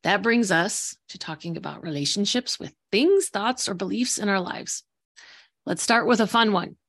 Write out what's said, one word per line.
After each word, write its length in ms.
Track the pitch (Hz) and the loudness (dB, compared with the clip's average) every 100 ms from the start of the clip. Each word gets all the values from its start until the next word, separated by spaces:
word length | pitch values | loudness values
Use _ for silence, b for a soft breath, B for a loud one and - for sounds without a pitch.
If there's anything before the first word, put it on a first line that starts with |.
that 180 | 165 196 | 0 0
brings 300 | 220 233 208 | 2 2 2
us 440 | 165 185 - - - _ | 2 0 -4 -8 -12 _
to 80 | - | -14
talking 400 | - 151 170 165 | -12 -10 -10 -8
about 260 | 160 151 | -10 -10
relationships 760 | 170 143 143 202 202 247 - - | -8 -4 -2 0 0 -2 -4 -8
with 140 | - _ _ | -10 _ _
things, 380 | 196 320 392 381 | 2 6 4 2
thoughts, 380 | 196 214 254 - | -2 -2 -2 -4
or 60 | |
beliefs 440 | 185 196 208 247 - | -4 -4 -2 -2 0
in 120 | 208 | 0
our 100 | 196 | 0
lives. 440 | 180 - - - _ _ _ _ B B B _ - | -2 -8 -8 -10 _ _ _ _ B B B _ -6
Let's 180 | 175 | -4
start 240 | - 233 233 | 2 2 4
with 120 | 240 | 4
a 80 | 214 | 4
fun 240 | 233 220 | 4 4
one. 240 | 190 175 - | 2 -2 -12